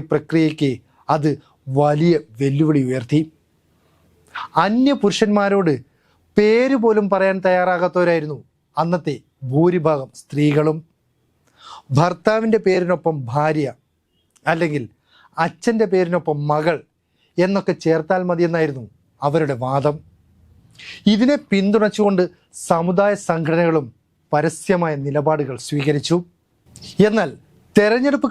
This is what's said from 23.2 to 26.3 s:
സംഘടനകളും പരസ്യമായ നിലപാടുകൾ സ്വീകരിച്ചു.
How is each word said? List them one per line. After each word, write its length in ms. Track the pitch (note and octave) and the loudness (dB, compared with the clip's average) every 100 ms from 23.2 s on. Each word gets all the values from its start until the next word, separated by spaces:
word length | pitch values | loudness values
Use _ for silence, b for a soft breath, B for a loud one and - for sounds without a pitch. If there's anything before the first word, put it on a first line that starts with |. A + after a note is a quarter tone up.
| - | -2
സംഘടനകളും 580 | E3 D#3 E3 E3+ D#3+ B2+ - _ _ - | -4 0 0 2 0 -2 -12 _ _ -4
പരസ്യമായ 640 | D3 D#3 - - F3+ E3+ D3 C#3 | -2 -2 -4 -2 0 0 -4 -4
നിലപാടുകൾ 500 | C#3+ D3 D#3 C3+ B2 - | -2 0 0 -2 -8 -6
സ്വീകരിച്ചു. 500 | D3 C#3 D3 - E3+ F3 | -4 0 0 0 -2 -2